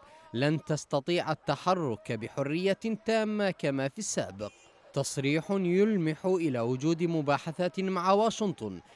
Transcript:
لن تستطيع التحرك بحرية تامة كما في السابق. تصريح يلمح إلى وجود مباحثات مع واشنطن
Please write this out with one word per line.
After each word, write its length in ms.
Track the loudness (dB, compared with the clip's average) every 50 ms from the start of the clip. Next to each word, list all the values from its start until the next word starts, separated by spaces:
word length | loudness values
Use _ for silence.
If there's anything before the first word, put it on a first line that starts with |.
| -8 -20 -20 -20 -14 -8 -4
لن 300 | 0 0 2 0 0 -2
تستطيع 680 | -2 -4 -4 -2 -2 -2 -2 0 0 0 0 0 -2
التحرك 800 | -4 -4 -2 -4 -4 0 2 0 2 2 2 -2 -2 -4 -4 -6
بحرية 680 | -6 -6 -6 -6 -4 -4 -4 -2 -2 0 0 0 0 0 -2 -4 -4 -4 -2
تامة 460 | 0 0 0 0 0 0 0 0 -2
كما 380 | -2 -2 -2 -2 0 0 -2 -2
في 100 | -4 -6
السابق. 520 | -8 -6 -4 -4 -4 -6 -6 -8 -10 -10 -10 -14 -20 -20 -20 -20 -16 -8 -4
تصريح 580 | -4 -4 -2 -2 -2 0 2 2 0 0 0
يلمح 760 | -2 0 2 2 4 4 4 4 4 2 2 0 -2 -2 0
إلى 340 | 0 0 2 2 0 0 0
وجود 440 | 0 0 0 0 0 0 2 2 0
مباحثات 760 | 0 0 0 2 2 0 0 0 -4 -4 -2 -2 -2 -2 -2
مع 320 | -4 -2 -2 0 2 4
واشنطن 720 | 4 4 4 2 2 0 -2 -2 -2 -4 -6 -8 -8 -10 -14 -18 -20